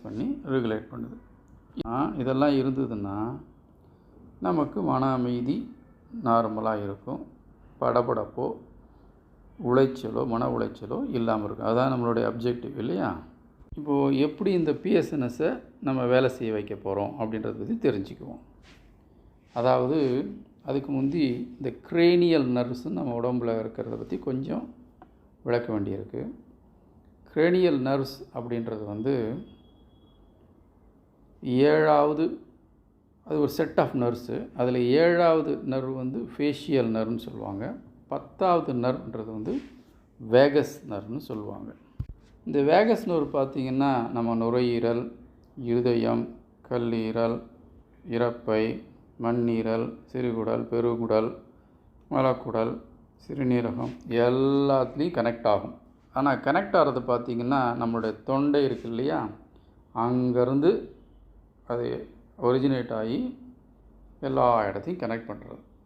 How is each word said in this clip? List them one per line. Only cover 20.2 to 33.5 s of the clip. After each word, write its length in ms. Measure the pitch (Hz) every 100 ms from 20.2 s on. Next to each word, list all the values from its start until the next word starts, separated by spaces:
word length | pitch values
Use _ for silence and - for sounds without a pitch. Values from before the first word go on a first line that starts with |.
| 175 - - _
அதுக்கு 280 | - 139 139
முந்தி 640 | 135 139 165 139 120 - -
இந்த 140 | 147
கிரேனியல் 800 | - - 170 170 175 175 160 127
நர்வ்ஸ்ன்னு 420 | 123 123 123 -
நம்ம 300 | 180 139 117
உடம்புல 280 | 123 123 117
இருக்கிறத 420 | 113 113 - 110
பத்தி 280 | 113 113 -
கொஞ்சம் 560 | 143 131 143 - - - - _ - _ _ _
விளக்க 300 | - 120 -
வேண்டியிருக்கு. 580 | 107 98 98 - 120 226 - - - - _ _ - - _ -
கிரேனியல் 500 | 156 165 180 180 139
நர்வ்ஸ் 440 | 131 139 131 - -
அப்படின்றது 520 | 127 120 117 113 110 104
வந்து 580 | 104 123 135 110 147 - - - - - _ - _ - _ _ _ _ _ _ _ _ _ _ _
ஏழாவது, 960 | - 127 143 156 156 147 147 151 165 - - _ _ _ _ _ _ _
அது 160 | - 151
ஒரு 100 | 143